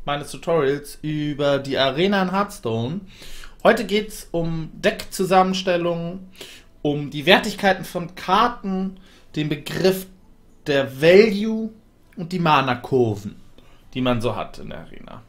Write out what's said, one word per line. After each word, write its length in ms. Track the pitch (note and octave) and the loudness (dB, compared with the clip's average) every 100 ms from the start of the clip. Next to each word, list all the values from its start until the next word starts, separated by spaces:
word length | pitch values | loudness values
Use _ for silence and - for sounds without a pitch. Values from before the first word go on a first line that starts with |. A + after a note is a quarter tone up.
meines 260 | C#3 D3 D3 | -6 -6 -6
Tutorials 720 | - - E3 C3+ C#3+ C#3+ - | -8 0 2 2 0 -4 -10
über 560 | D3+ D3+ D3 C#3 C#3+ C#3 | -6 -4 -4 -2 0 0
die 180 | C3+ C3+ | 0 0
Arena 460 | C3+ C3 F#3+ G3+ | 0 2 2 2
in 80 | F#3 | 0
Hearthstone. 720 | F#3+ G3+ - A#2+ A2+ B2 F3+ - - - - - - | 0 -4 -4 -4 -2 -2 -6 -10 -16 -14 -14 -14 0
Heute 200 | F#3+ A3+ | 2 4
geht's 440 | G3 G#3 G3+ - - | 2 -2 -4 -10 -8
um 400 | E3+ E3 E3 D#3 | -4 -2 -4 -6
Deckzusammenstellung, 1500 | - G3 - - - F#3 F#3 F#3 F#3 F#3+ F3 F3 E3+ E3+ F#3 - - - - - - | -2 -2 -2 -6 -4 2 4 4 2 0 0 0 -2 -6 -10 -14 -18 -18 -20 -20 -6
um 300 | D3 D3 C#3+ | -2 -2 -4
die 160 | D3 C#3+ | -2 4
Wertigkeiten 580 | G#3 A3 G3 G3 F#3 | 4 4 0 2 2
von 300 | D#3 F3+ E3+ | -2 -8 -10
Karten, 840 | - - G3 A#3+ A#3+ G3 F#3+ F#3+ F#3 - - - | -8 0 2 2 0 -6 -4 -4 -8 -18 -20 -10
den 140 | - D3+ | -4 -4
Begriff 580 | D3 - D#3+ F#3 F#3+ - - - - _ _ - | -4 -6 0 2 0 -4 -18 -20 -20 _ _ 0
der 340 | C#3 B2+ C3 | 0 0 2
Value 680 | D#3+ F#3+ A3+ G3 A3 A3 A3 - _ _ _ | 8 8 8 4 -2 -4 -6 -10 _ _ _
und 160 | - E3+ | -12 -6
die 80 | F#3 | -2
Mana-Kurven, 1040 | E3 D3 C3 B2 - C3 A#2 G2+ G2+ - - - - - - | 2 4 2 -2 0 2 2 0 -8 -14 -20 -20 -20 -20 -12
die 80 | C3 | -4
man 180 | B2+ A#2 | 0 0
so 160 | A#2 G#2 | 0 -4
hat 220 | D#2 - | -8 -10
in 120 | - | -14
der 120 | C#2 | -14
Arena. 400 | - - - - | -14 -18 -18 -18